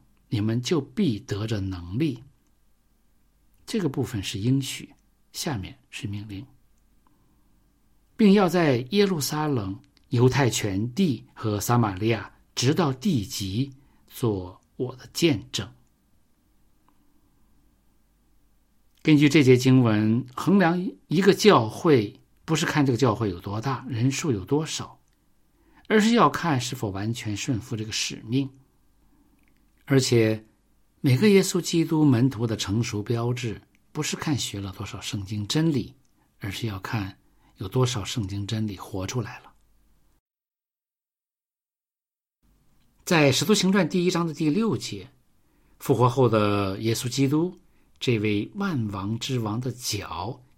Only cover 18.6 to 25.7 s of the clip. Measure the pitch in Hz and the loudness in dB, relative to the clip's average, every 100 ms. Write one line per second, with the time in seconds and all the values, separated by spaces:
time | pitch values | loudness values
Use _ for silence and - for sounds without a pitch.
18.6 | _ _ _ _ - 151 147 156 127 127 | _ _ _ _ 4 6 6 6 8 6
19.6 | 127 131 120 107 107 113 131 - - 196 | 6 4 4 4 2 0 -2 -4 2 4
20.6 | 170 175 185 - - 156 196 185 208 156 | 4 0 -4 -8 -2 2 4 6 6 6
21.6 | 117 - 175 135 104 - _ _ - 156 | 4 0 4 4 2 -6 _ _ -4 -2
22.6 | 160 156 139 113 127 101 110 87 101 104 | 0 2 2 2 2 2 -2 -4 -8 -6
23.6 | 135 127 - 117 127 135 170 107 92 143 | -6 -6 -6 -2 0 0 -2 -4 -2 -2
24.6 | 160 - 123 - _ _ _ _ _ _ | -2 -8 -12 -18 _ _ _ _ _ _
25.6 | _ | _